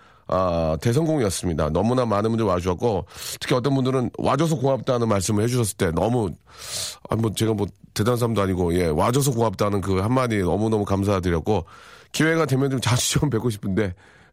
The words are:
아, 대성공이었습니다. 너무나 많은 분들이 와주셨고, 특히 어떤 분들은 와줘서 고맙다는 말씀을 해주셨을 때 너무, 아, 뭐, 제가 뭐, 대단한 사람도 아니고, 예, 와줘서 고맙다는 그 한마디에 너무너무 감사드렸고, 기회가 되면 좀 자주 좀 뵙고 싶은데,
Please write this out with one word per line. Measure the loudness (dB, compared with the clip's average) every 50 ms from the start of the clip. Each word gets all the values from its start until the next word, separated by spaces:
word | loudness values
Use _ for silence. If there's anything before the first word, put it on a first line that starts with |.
| -20 -20 -20 -20 _
아, | -2 0 0 0 0 0 0 0 0 -2 0
대성공이었습니다. | 0 0 0 2 2 2 2 2 0 0 -2 -2 -2 -2 -2 0 0 0
너무나 | 0 2 2 2 2 2 2
많은 | 2 0 0 0 0
분들이 | 0 0 2
와주셨고, | 2 0 0 0 -2 -2 0 0 0 0 -2 -4 -6 -12 -14 -12 -12 -10 -8
특히 | -4 -2 0
어떤 | 0 2 2 2
분들은 | 2 2 0 0 0 -2 -2 -4
와줘서 | -2 0 0 2 2 2 0 0
고맙다는 | 0 0 0 0 0 0 -2 0 0 2
말씀을 | 2 2 0 0 0 0 0 2
해주셨을 | 2 2 0 0 -2 0
때 | 0 0 0
너무, | 2 2 2 2 2 2 0 -2 -4 -8 _ -20 -20 -18 -14 -10 -8 -8 -8 -8 -10 -14 -8 -4
아, | -2
뭐, | 0 0 0 0
제가 | 0 0 0 0
뭐, | 0 -2 -4 -6 _ -20 -8 -4
대단한 | -2 0 0 2
사람도 | 2 0 0 2 2
아니고, | 2 2 2 0 2 2 2
예, | 2 2
와줘서 | 2 2 2 2 2 2 2 2 2
고맙다는 | 2 2 0 0 0 0 0 0 0 -2
그 | -2 0 0 0
한마디에 | 0 0 0 0 0 0 0 0
너무너무 | 0 0 0 0 0 0 0 0 0
감사드렸고, | 0 0 0 2 0 0 0 0 0 0 0 0 0 0 -2 -2 -6 -12 -20 -20 -20 -20 -20 -16 -6 -2
기회가 | 0 0 2 2 0 0
되면 | 0 0 0 0 0
좀 | -2 -2
자주 | 0 0 0 0 0 0 0 0
좀 | 0 0
뵙고 | 0 0 -2 -2
싶은데, | -4 -4 -4 -2 0 0 0 -2 -4 -10 -16 -20 -20 -20 -20 -12